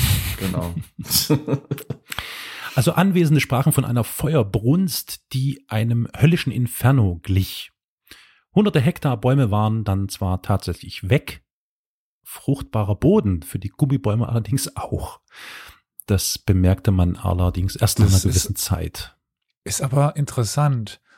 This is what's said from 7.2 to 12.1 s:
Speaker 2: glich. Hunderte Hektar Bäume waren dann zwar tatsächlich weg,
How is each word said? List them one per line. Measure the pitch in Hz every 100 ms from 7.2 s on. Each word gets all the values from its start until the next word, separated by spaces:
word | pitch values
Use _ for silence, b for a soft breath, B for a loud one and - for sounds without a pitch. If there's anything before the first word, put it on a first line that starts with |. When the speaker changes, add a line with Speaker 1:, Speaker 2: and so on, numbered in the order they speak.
Speaker 2:
glich. | - 95 95 - - _ _ _ _ B B B B
Hunderte | - 214 156
Hektar | 127 - 151 117
Bäume | 127 139 120
waren | 104 107 110
dann | 104 95 98
zwar | - 95 92
tatsächlich | - 98 - 85 - - 95
weg, | 127 - - _ _ _ _ _ _ _